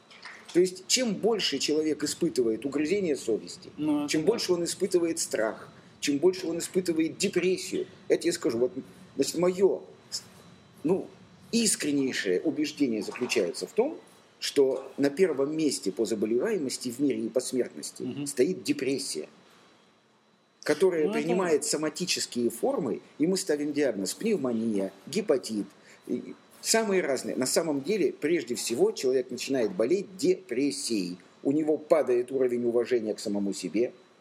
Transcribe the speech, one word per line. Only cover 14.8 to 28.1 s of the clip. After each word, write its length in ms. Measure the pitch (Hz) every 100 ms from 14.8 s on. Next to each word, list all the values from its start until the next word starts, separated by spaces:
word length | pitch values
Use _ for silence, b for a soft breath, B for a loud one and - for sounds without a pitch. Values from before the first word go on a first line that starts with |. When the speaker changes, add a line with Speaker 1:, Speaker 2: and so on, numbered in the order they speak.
| - -
Speaker 1:
на 140 | 139
первом 460 | 143 185 135 139 156
месте 340 | 151 - 95
по 140 | 92
заболеваемости 840 | 110 110 107 120 185 208 135 - 127
в 100 | 120
мире 180 | 143 110 110
и 20 |
по 120 | 127
смертности 640 | - 127 104 76 - -
Speaker 2:
Мгм. 220 | 127 127 143
Speaker 1:
стоит 340 | - - 185
депрессия, 640 | 104 147 131 135 - 78 73 - - - - _ _ _ _ _ _ _ _ _
которая 420 | - 151 190 170
Speaker 2:
Ну, 60 | 156
это 80 | 151
Speaker 1:
принимает 460 | 151 180 180 151
соматические 840 | - 151 156 - 180 - - 120 120
формы, 500 | - 226 277 139 87 - -
и 80 | 156
мы 100 | 185
ставим 360 | - 147 147
диагноз 420 | 143 143 101 95
пневмония, 760 | - 214 190 131 113 113 101 95 - -
гепатит, 600 | 165 214 139 - 110 - - B B -
и... 280 | 123 - - - -
самые 400 | - 226 220 190
разные. 340 | 156 131 220 143
На 100 | 127
самом 360 | - 165 143
деле, 300 | 139 208 135